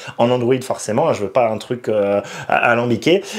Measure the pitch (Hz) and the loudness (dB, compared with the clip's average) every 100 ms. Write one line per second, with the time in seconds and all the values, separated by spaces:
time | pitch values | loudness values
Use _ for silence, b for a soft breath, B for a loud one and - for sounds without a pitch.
0 | B - 120 123 120 131 - - - 113 | B 0 2 2 2 0 -2 -6 -2 0
1 | 160 104 98 135 113 107 - 123 - 107 | 0 0 0 2 2 -2 -6 -6 -2 0
2 | 101 101 B B - - 123 117 120 110 | 2 0 B B -2 0 2 2 0 0
3 | 151 190 B | 2 2 B